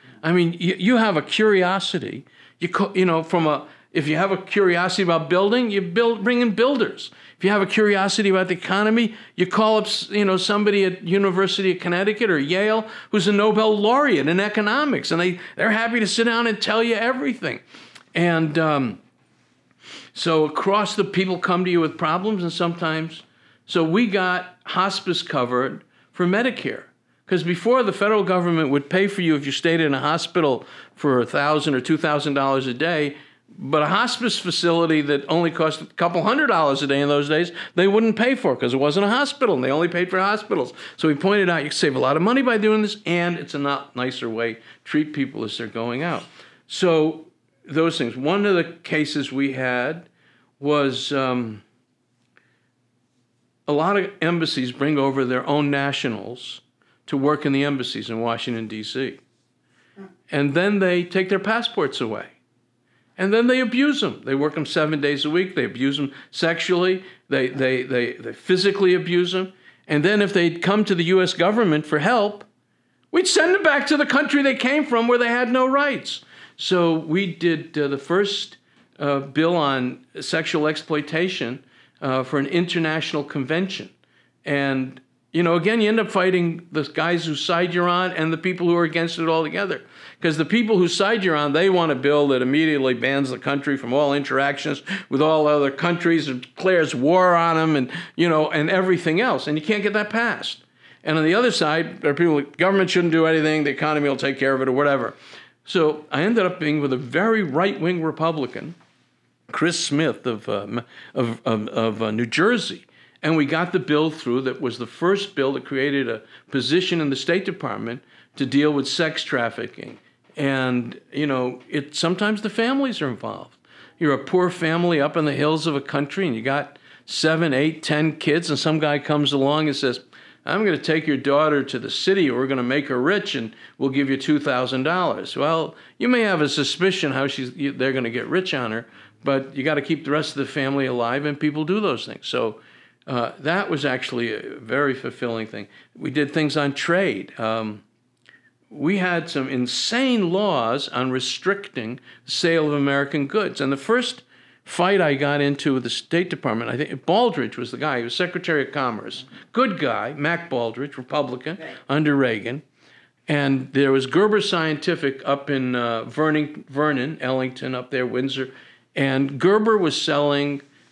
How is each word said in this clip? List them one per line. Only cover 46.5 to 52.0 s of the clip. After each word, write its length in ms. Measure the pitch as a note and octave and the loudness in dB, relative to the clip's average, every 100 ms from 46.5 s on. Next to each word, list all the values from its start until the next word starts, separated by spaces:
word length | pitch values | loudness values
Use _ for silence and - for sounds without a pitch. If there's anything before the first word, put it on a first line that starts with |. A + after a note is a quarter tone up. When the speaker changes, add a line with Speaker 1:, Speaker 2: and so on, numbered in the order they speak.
| _ _ | _ _
Speaker 1:
So 580 | - F3+ D#3+ D#3 D#3+ - _ _ _ - | 0 4 4 4 0 -12 _ _ _ -6
those 300 | C#3+ E3 D#3+ | 0 0 0
things. 180 | A#2+ | -4
One 300 | A#2+ C#3 G3 | -2 0 2
of 100 | G3+ | 2
the 100 | F3+ | 2
cases 680 | E3 - - D#3 D3 D3 C3+ | 0 -8 -4 -2 -2 -2 -4
we 220 | C3 C#3 | -2 -2
had 560 | C3 C3 B2+ B2+ E3 - _ _ _ _ _ | -2 -2 -2 -2 -6 -12 _ _ _ _ _
was, 520 | C#3+ D3 C#3 B2 - | 0 2 2 -2 -4
um, 500 | C#3+ C3 B2 A#2 G#2+ - _ _ _ | -2 0 -2 -4 -10 -16 _ _ _